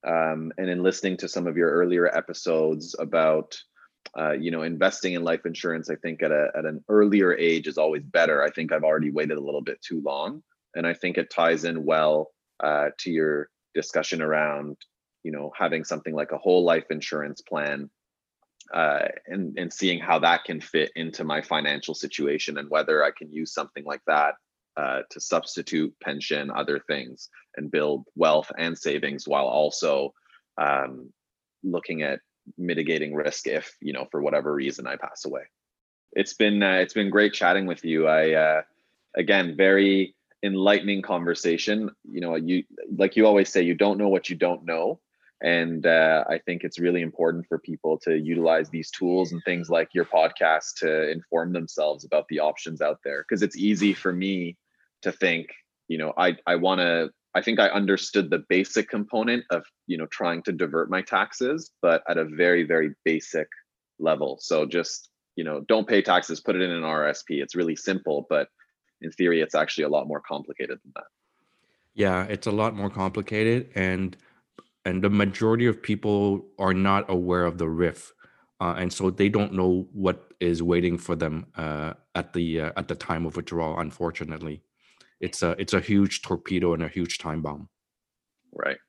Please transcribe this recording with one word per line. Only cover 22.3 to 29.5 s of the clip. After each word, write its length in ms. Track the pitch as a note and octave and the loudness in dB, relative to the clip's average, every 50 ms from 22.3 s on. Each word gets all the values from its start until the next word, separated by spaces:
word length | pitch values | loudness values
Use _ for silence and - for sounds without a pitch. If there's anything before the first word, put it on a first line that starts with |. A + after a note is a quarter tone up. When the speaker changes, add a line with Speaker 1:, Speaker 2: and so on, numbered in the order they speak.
| D2 D2+ - - D2+ | 0 -2 -4 -6 -6
Speaker 1:
and 120 | D2 D2 D2 | -8 -6 0
whether 340 | D2+ D#2 D#2 D#2+ D#2 D2+ D2 | 0 0 2 2 2 4 2
I 80 | D2 | 2
can 200 | - - D#2+ D2+ | 0 -4 -18 -12
use 220 | D2+ D#2 D#2+ - - | -10 -10 -10 -8 -6
something 300 | D#2+ D2 C#2+ _ D2 D2 | -8 -8 -8 _ -14 -10
like 160 | D2 D2 C#2+ _ | -10 -10 -6 _
that, 280 | - D#2 D2+ D2 D2 C#2 _ _ _ _ _ _ _ _ | 0 2 2 2 2 0 _ _ _ _ _ _ _ _
uh, 260 | D2 D2 C2+ C2 C2+ C2+ _ | -6 -4 -4 -4 -4 -6 _
to 80 | - C#2+ | -14 -14
substitute 760 | - - F2+ E2 - - - E2+ D#2+ - - D#2 D#2 C#2+ - _ | -6 -2 -2 -2 -2 -4 -10 -10 -8 -4 -2 -2 -2 -2 -4 _
pension, 480 | - D2+ C#2+ C#2+ C#2 - D#2 D2 C#2+ C#2 | -10 -8 -8 -8 -4 -4 -4 -4 -4 -4
other 300 | - - D2+ D2 D2 C#2+ - | -4 -4 -2 -2 -2 -4 -4
things, 420 | - D#2 C#2+ B1+ B1+ B1+ - - - _ - _ _ _ | -4 -6 -6 -6 -10 -16 -20 -20 -20 _ -20 _ _ _
and 120 | - D2+ D2 | -12 -10 -2
build 360 | - D2+ D2+ D2+ D2 C2 C2 _ _ | 0 0 2 2 0 -2 -6 _ _
wealth 360 | D#2 E2 D#2+ D2+ D#2 D2+ - - | 2 4 4 4 4 2 -2 -6
and 180 | - E2 E2 E2 | -4 -4 -4 -4
savings 520 | - - D#2 C#2+ D2 C#2+ C#2+ C#2+ C#2 - | -4 -4 -2 -2 -2 -2 -4 -6 -8 -4
while 180 | D2 D2 C#2+ C2+ | -2 0 0 2
also, 680 | B1+ | 2